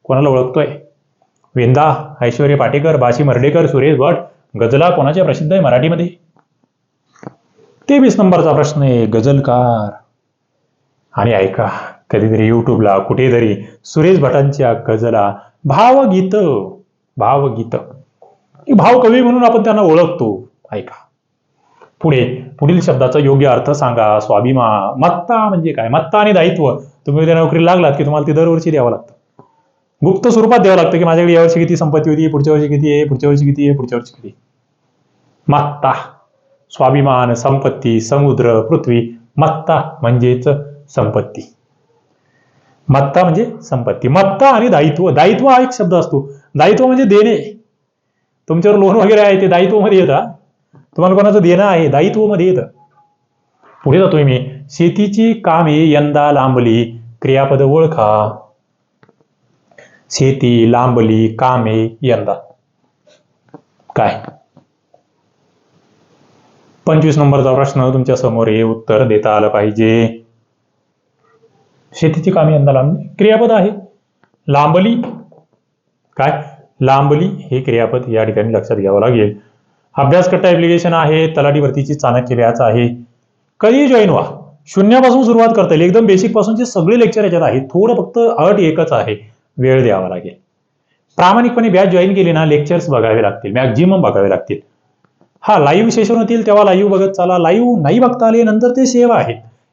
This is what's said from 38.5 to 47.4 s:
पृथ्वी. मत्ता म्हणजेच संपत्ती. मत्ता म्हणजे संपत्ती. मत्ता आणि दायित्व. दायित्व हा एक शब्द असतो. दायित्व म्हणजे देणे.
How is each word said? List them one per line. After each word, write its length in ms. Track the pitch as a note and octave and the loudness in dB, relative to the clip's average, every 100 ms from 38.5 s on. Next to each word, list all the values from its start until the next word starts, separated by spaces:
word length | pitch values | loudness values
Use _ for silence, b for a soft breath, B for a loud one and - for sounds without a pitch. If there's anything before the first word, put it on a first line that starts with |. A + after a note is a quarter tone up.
| A2+ | 2
पृथ्वी. 580 | A2 D#3+ B2+ A#2 A#2 - _ - | 0 -2 0 -2 -2 -10 _ -2
मत्ता 600 | D#3 D3+ - D3+ - - | -2 -2 -2 -4 -4 -6
म्हणजेच 460 | A#2 B2 B2 B2 D3 C#3+ - - _ | -2 0 0 0 -2 -4 -6 -18 _
संपत्ती. 640 | - G#2+ G#2 G2 - - _ _ _ _ _ _ _ _ _ _ _ _ _ - | -4 -2 -4 -6 -12 -20 _ _ _ _ _ _ _ _ _ _ _ _ _ -2
मत्ता 340 | C3+ C#3+ F3 | 0 0 0
म्हणजे 300 | F3+ D#3+ A#3 - | 0 0 -4 -8
संपत्ती. 460 | - C3 A2+ - B2+ | -8 -6 -4 -4 -2
मत्ता 400 | E3+ G3 G3 C4+ | 0 0 2 2
आणि 200 | A#3+ A#3+ | 2 2
दायित्व. 420 | D#3+ D3+ D3+ F3+ | 2 0 0 0
दायित्व 380 | - F#3 A#3 C4+ | 2 2 2 2
हा 140 | B3+ | 2
एक 60 | C4 | 2
शब्द 220 | - F3+ | -2 -2
असतो. 380 | F3 - C#3 C#3 B B | 0 0 -4 -6 B B
दायित्व 320 | C#3+ E3 A3 B3+ | 0 2 2 2
म्हणजे 180 | B3+ | 2
देणे. 600 | B3+ G3+ A3 G#3+ | 2 4 2 0